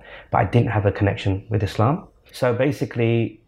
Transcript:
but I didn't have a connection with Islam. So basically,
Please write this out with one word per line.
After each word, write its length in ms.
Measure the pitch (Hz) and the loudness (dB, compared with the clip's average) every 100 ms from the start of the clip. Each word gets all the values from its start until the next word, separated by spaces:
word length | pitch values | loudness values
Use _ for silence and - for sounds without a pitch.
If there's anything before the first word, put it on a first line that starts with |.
| - - - | -10 -20 -4
but 80 | - | 0
I 60 | 98 | 2
didn't 260 | 120 113 | 2 2
have 160 | 107 101 | 2 0
a 40 | |
connection 540 | - 101 98 104 98 - | 2 0 0 -2 -4 -4
with 120 | 107 | -4
Islam. 460 | 104 - 110 170 - _ _ | -2 0 0 0 -6 _ _
So 220 | - 127 113 | -2 -2 0
basically, 840 | 139 - 135 120 113 117 113 - | 0 -2 -6 -2 0 2 0 -6